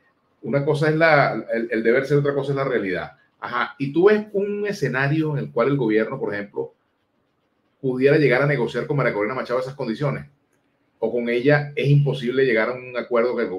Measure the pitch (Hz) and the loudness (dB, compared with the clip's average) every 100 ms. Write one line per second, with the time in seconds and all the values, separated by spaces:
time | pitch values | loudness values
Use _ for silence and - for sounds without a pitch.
0 | _ _ _ _ - 139 143 143 151 156 | _ _ _ _ -4 -2 0 0 0 4
1 | 165 151 123 113 110 113 117 113 113 127 | 4 6 4 0 -4 -4 -2 0 2 2
2 | 135 147 139 139 139 139 135 117 98 87 | 2 2 2 -2 -2 -4 -2 -2 -2 -4
3 | 78 - _ _ 107 120 117 - 139 147 | -8 -14 _ _ -8 -6 -6 -6 -4 2
4 | 196 214 214 196 202 208 208 196 131 131 | 4 4 0 -4 -4 -4 -6 -4 -4 -2
5 | 139 156 156 143 110 - 123 139 113 107 | 0 0 0 -4 -4 -2 0 0 0 0
6 | 110 - 110 101 101 - - _ _ _ | 0 -4 -6 -6 -8 -8 -10 _ _ _
7 | _ _ _ _ _ _ _ _ 135 127 | _ _ _ _ _ _ _ _ -4 2
8 | 139 156 139 123 147 139 - 120 117 143 | 4 6 6 4 2 0 -2 -4 -4 -2
9 | 120 101 107 131 117 123 131 139 123 110 | 0 0 -2 -4 -2 -2 -4 -6 -6 -4
10 | 143 110 - _ _ _ _ _ _ _ | -4 -4 -10 _ _ _ _ _ _ _
11 | 113 120 117 120 135 147 143 - 127 143 | -4 -2 -2 0 4 2 2 -2 4 4
12 | 139 113 117 127 135 110 113 127 127 123 | 4 -2 -2 0 2 2 0 -4 -8 -8
13 | 113 117 123 117 104 | -2 0 0 -2 -4